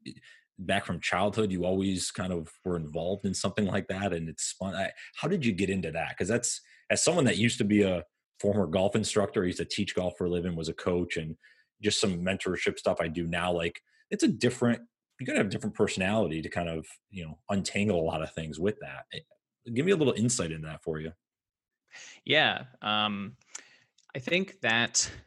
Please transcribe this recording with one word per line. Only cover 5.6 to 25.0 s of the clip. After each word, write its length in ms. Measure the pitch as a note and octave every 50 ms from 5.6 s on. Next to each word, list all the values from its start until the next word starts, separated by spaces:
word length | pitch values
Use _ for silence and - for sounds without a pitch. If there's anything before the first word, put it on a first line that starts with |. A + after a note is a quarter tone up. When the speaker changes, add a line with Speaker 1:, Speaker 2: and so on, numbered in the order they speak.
| G2+ F#2
Speaker 1:
into 220 | G2 F#2+ E2 E2
that? 260 | D2+ E2 D2+ C2+ -
'Cause 100 | - F#2+
that's, 340 | F2 A2+ A#2+ - - - - - _ - - _ -
as 120 | G#2 -
someone 220 | - - F#3 F3 C#3+
that 120 | A#2 F2+
used 200 | F#2 A2+ A#2+ - -
to 40 | A2+
be 180 | G2+ G#2 G#2 G2+
a 200 | F#2+ F2+ E2+ D#2+ _ _ _ _ _ _ -
former 280 | - C#3+ G2+ G#2 F#2
golf 280 | D#2 E2 F#2+ F#2+ G2+ -
instructor, 460 | A2+ G#2 - - G#2 G2 G2 - A2 F#2
I 40 |
used 120 | F2+ F2+ -
to 60 | E2
teach 300 | - - - G2+ - -
golf 180 | - F2+ F2+ -
for 80 | - F#2
a 40 | F2
living, 280 | F2 F2 E2+ F2+ E2+
was 120 | E2 D#2+ D#2+
a 40 | D#2+
coach, 420 | - - G2 F2+ F2+ F2 - -
and 220 | E2+ D#2+ D#2 D#2 - _ - _ _ _ _ _ -
just 200 | G#2 G#2+ - -
some 180 | - G2+ F2+ E2+
mentorship 580 | F2+ F#2 G2 F#2 - F#2 F2+ - - G2+ -
stuff 200 | - - G2+ F2+ -
I 80 | E2+
do 200 | E2 D#2 F2 E2+
now, 240 | E2 E2+ E2+ F2 F2+
like, 300 | F2 E2+ E2+ E2+ - - _ _ _ _ _ -
it's 120 | G3 G3+ E4+
a 40 |
different, 540 | B3+ C#3+ G#2 - B2 - - B2 A#2+ A#2 - - - _ _ _ _ _ -
you 60 | C3
gotta 140 | C3+ D4+ C4
have 80 | C#3
a 20 | F#2+
different 260 | G2+ - - G#2+ -
personality 680 | - G#2+ F#2 - G2 F#2 F#2+ G#2+ A2+ G#2 D#2 D#2+ E2
to 80 | D#2 -
kind 200 | - F#2+ F2 E2
of, 160 | E2 D#2+ D#2+ - - - _ _
you 160 | G#2 F#2 E2
know, 140 | D#2+ D#2 - _ -
untangle 500 | G2+ G2 F2 - - G2+ G#2 G#2+ F#2+ E2+
a 40 | D#2+
lot 180 | D#2+ D#2+ D#2
of 100 | D#2 - -
things 260 | D#2+ D#2+ D#2 D2 D2+
with 200 | F2 G#2 G#2+ -
that. 240 | - C#2 C2+ C2 - - -
Eh, 60 | - - _ _ _ _ _ _ _ - A#2+ A#2
give 120 | A#2+ D#3
me 60 | F#3+
a 40 | G3+
little 180 | E3 D3 B2 -
insight 380 | G2+ A2+ B2 - - F2 D#2+
in 100 | D#2+ D#2+
that 220 | D#2 D#2 D#2 D#2 -
for 160 | E2+ D#2 D#2
you. 120 | D#2 D#2+ E2 _ _ _ _ _ _ _ _ _ _ _ _ _ _ _ - - - - - - -
Speaker 2:
Yeah, 420 | - C#3 D#3 C#3+ A#2 F#2+ - C3+ - - -
um, 540 | - G#2+ G#2+ G#2+ G#2 G#2+ G#2 G2+ G2+ G#2 B2+ - _ _ - - - - _ _ _ _ _ _ _ _ -
I 40 | C#3+
think 420 | B2+ - E3+ F#3 F#3+ - - -
that, 480 | - A#2 A2+ A#2 A#2 - - -